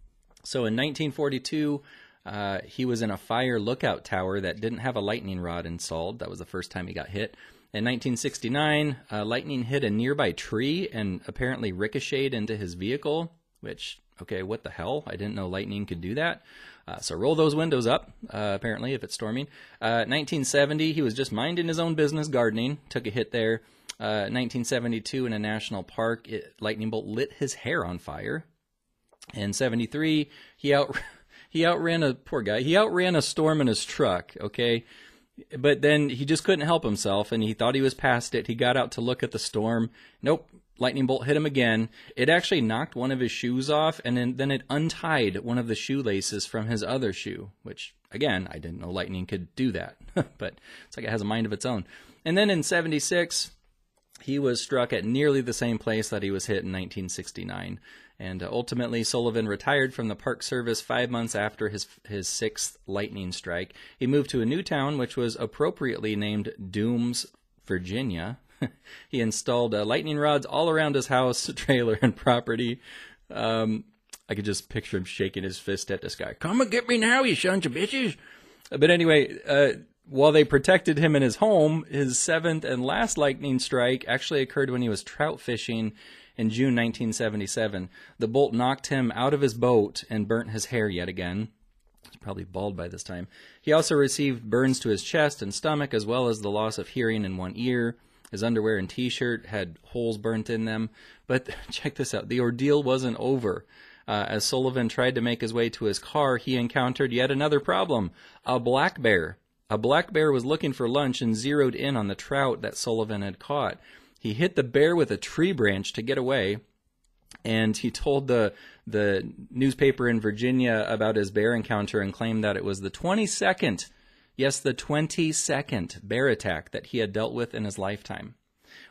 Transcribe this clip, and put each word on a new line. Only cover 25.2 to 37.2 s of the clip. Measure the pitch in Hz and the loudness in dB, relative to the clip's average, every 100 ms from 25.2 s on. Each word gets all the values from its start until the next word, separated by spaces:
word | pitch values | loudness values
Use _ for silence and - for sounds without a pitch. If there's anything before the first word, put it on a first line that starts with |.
in | 127 | -2
a | 107 | -2
national | 107 107 - 101 | -2 -4 -4 -8
park, | 90 - 113 117 - | -8 -2 -2 -2 -6
it, | 110 - - | -10 -10 -6
lightning | 107 107 110 | -4 -2 -2
bolt | 110 98 | -4 -4
lit | 107 139 | -4 -4
his | - 139 | -4 -6
hair | - 117 165 | -4 -4 -4
on | 87 87 | -4 -6
fire. | - 76 104 151 - _ _ _ _ _ _ _ - | -8 -10 -6 -6 -8 _ _ _ _ _ _ _ -14
In | - 101 | -6 -4
seventy-three, | 98 131 117 113 143 156 156 143 - - _ | -2 0 0 -2 -2 0 0 -2 -8 -20 _
he | 143 | 2
out-, | 143 143 - - - | 2 2 -2 -10 -14
<laughs> | _ - - | _ -20 -8
he | 160 | 0
outran | 165 175 165 165 | 2 2 2 2
a, | 151 | 2
poor | 127 - 143 | 0 -2 -2
guy, | 101 107 | 0 0
he | 131 175 | 2 4
outran | 220 175 180 170 | 4 2 2 2
a | |
storm | - - 156 156 | 2 2 2 4
in | 131 | 2
his | 104 | 2
truck, | - - 131 90 - - | -2 0 2 2 -2 -10
okay? | 104 - 120 117 - - - - _ - - 139 | -8 -2 0 0 -2 -18 -20 -20 _ -20 -14 0
But | 139 139 | 2 4
then | 147 151 147 | 6 4 4
he | 123 | 0
just | 139 156 | 0 0
couldn't | - 185 147 | 2 2 4
help | 165 | 2
himself, | 127 101 107 98 | 2 0 2 0